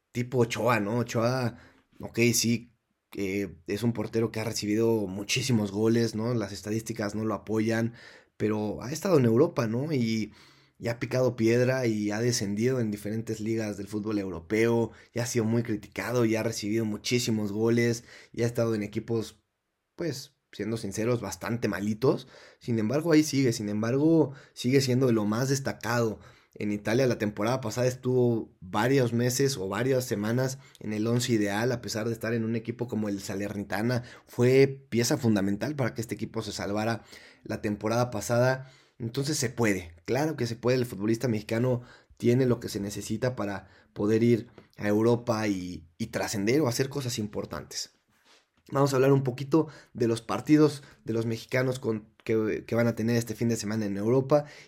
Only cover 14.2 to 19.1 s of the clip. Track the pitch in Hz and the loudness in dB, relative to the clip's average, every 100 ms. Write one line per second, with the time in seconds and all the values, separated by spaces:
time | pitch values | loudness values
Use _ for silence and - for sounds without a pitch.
14.2 | 95 80 82 107 117 117 110 - - 120 | -2 -8 -2 2 4 4 0 -4 -10 -6
15.2 | 120 120 110 120 117 104 - - 101 123 | -2 0 2 0 0 -4 -6 -8 -2 2
16.2 | 113 110 110 110 104 113 110 104 - 123 | 2 2 0 -4 -2 -2 -2 -4 -2 0
17.2 | 123 110 104 104 113 120 120 120 - - | 0 0 -2 0 2 4 2 0 -8 -20
18.2 | - - 117 120 113 107 101 110 110 | -14 -4 -2 0 -2 -2 -4 -6 -4